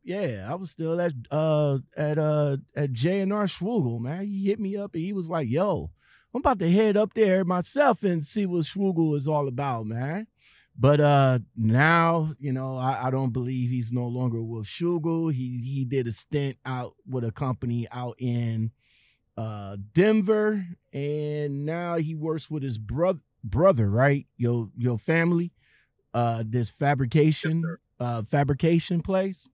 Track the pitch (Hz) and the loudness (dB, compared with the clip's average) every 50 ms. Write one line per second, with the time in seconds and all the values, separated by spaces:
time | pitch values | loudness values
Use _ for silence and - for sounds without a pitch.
0 | _ 135 175 202 202 143 113 98 92 110 160 185 190 160 - - 160 160 165 175 | _ -6 -4 -4 -4 -4 -4 -6 -6 -8 -8 -8 -8 -12 -8 -6 -4 -2 0 0
1 | 175 175 147 120 110 - 139 156 156 160 151 151 151 143 139 135 131 _ _ - | 0 -2 -2 -4 -8 -4 -2 0 2 2 4 4 4 2 0 -2 -4 _ _ -4
2 | 151 147 151 156 151 151 151 151 147 143 139 135 - _ _ 143 147 139 127 113 | -2 0 0 2 2 2 2 2 2 2 0 -2 -6 _ _ -4 -2 -2 0 0
3 | 131 170 190 202 190 190 202 208 208 180 - - 170 208 240 214 143 120 117 117 | 0 2 2 2 0 0 0 0 -2 -2 -2 -4 -4 -2 0 0 0 0 -2 -4
4 | 117 127 156 185 202 208 202 196 196 196 208 226 208 190 202 202 202 202 - 156 | -6 -6 -6 -6 -6 -6 -4 -2 0 0 0 0 -2 -4 -4 -6 -8 -6 -6 -6
5 | 160 190 208 190 175 160 175 165 147 110 120 156 196 208 175 98 76 78 - _ | -6 -4 -4 -6 -4 -4 -2 -2 -2 0 0 0 2 0 0 -2 -4 -10 -14 _
6 | _ _ _ _ _ _ - 247 330 285 247 185 180 165 175 208 220 214 196 208 | _ _ _ _ _ _ -8 0 0 0 0 2 2 4 4 6 6 4 4 4
7 | 220 208 _ 226 220 190 185 190 190 170 180 180 175 - - 269 294 269 220 - | 2 2 _ 2 4 4 6 4 2 2 0 -2 -2 -2 2 4 4 4 4 2
8 | - 190 175 165 147 - - 214 202 185 175 175 156 - - 190 196 190 180 165 | 0 0 0 0 -2 -4 -2 -2 -2 0 0 -2 -2 -2 -2 -2 0 0 2 2
9 | 165 156 147 147 131 151 156 147 143 135 123 123 143 139 127 113 110 107 113 120 | 2 2 2 0 0 0 0 0 0 -2 -4 -4 -4 -2 -2 -4 -4 -6 -4 -4
10 | 127 143 165 202 220 _ _ _ _ _ _ _ _ _ _ - 113 139 147 147 | -4 -4 -6 -8 -8 _ _ _ _ _ _ _ _ _ _ 2 4 6 6 6
11 | 147 147 143 139 139 131 127 123 104 _ _ 117 110 110 113 127 147 160 170 170 | 6 6 6 6 6 6 4 2 -2 _ _ 0 2 4 4 6 6 6 6 4
12 | 165 170 170 165 156 156 147 _ 143 143 131 131 131 131 131 127 127 131 135 104 | 4 4 2 2 0 -2 -4 _ -6 -4 -4 -4 -4 -6 -4 -2 -2 -2 -2 0
13 | 123 131 131 135 135 131 113 131 123 123 131 127 123 120 127 127 117 113 120 123 | -2 0 0 0 0 0 -2 -2 -4 -2 -2 -2 -2 -2 -2 -2 -2 -2 -2 -4
14 | 123 120 120 127 127 123 113 117 113 110 117 113 104 98 - - 170 175 175 165 | -2 -2 -4 -2 -2 -2 -2 -2 -6 -6 -8 -8 -10 -10 -8 -4 -2 -2 0 0
15 | 151 165 165 165 165 160 147 127 127 123 127 120 117 131 139 139 135 120 135 135 | 0 -2 -2 0 0 0 -2 -2 -4 -4 -6 -6 -6 -6 -4 -4 -4 -2 -2 -2
16 | 120 117 107 - - _ 151 147 139 139 123 _ _ 131 131 127 123 101 _ _ | -2 -2 -6 -8 -8 _ -4 -2 -2 -4 -6 _ _ -8 -8 -6 -8 -10 _ _
17 | _ - 127 127 117 113 - - 143 131 120 - - 120 117 120 117 - - 123 | _ -8 -6 -4 -4 -4 -4 -4 -4 -4 -4 -4 -4 -4 -4 -4 -4 -6 -8 -10
18 | 123 117 - _ 123 123 120 120 117 117 113 110 110 113 _ _ _ _ _ _ | -10 -10 -8 _ -4 -4 -2 -2 -2 -4 -2 -4 -4 -6 _ _ _ _ _ _
19 | _ _ _ _ _ _ _ - 113 110 107 104 101 98 101 101 98 104 _ 160 | _ _ _ _ _ _ _ -10 -10 -10 -10 -12 -12 -12 -12 -12 -14 -2 _ 4
20 | 185 214 220 220 190 196 220 214 214 214 214 202 185 175 175 _ _ _ - 139 | 4 4 4 2 2 2 0 2 2 0 -2 -2 -6 -8 -14 _ _ _ -8 -6
21 | 143 147 147 151 151 151 151 151 147 147 139 139 147 151 165 170 175 170 170 170 | -6 -4 -4 -4 -4 -4 -4 -4 -4 -4 -4 -4 -4 -4 -4 -4 -4 -4 -2 -2
22 | 160 156 160 151 151 160 156 156 - _ 151 156 135 135 117 107 107 101 120 143 | -4 -4 -6 -6 -4 -4 -6 -6 -6 _ -8 -6 -4 -6 -6 -6 -8 -6 -2 0
23 | 170 185 185 156 _ _ _ _ - 110 95 131 170 196 175 117 107 101 101 113 | 0 0 0 -4 _ _ _ _ -10 -4 0 4 6 6 6 6 2 2 4 4
24 | 131 143 143 143 - _ _ - 120 117 120 120 113 98 _ 120 120 123 120 110 | 4 4 4 2 -2 _ _ -2 0 0 0 0 -4 -6 _ -2 -2 -2 -2 -2
25 | _ - 160 165 170 175 175 170 175 175 _ _ _ _ _ _ _ _ _ _ | _ 0 2 2 4 2 2 2 0 -2 _ _ _ _ _ _ _ _ _ _
26 | _ _ - 120 120 117 117 113 117 110 110 123 117 110 - _ 143 139 143 127 | _ _ -2 0 0 0 0 -2 -4 -2 -2 -2 -2 -2 -4 _ 0 0 2 2
27 | 135 120 - 156 147 156 151 - - 156 160 165 165 165 170 - _ _ _ _ | 0 2 4 6 6 6 4 2 -2 -2 -2 -2 -2 -4 -8 -12 _ _ _ _
28 | 123 120 120 113 107 - - 143 143 127 135 127 - 160 170 170 - - 180 170 | -6 -4 -4 -6 -4 0 0 2 2 2 0 2 4 4 4 4 2 0 -4 -4
29 | - - 190 190 190 196 185 - - _ | -2 0 0 0 0 -2 -6 -10 -18 _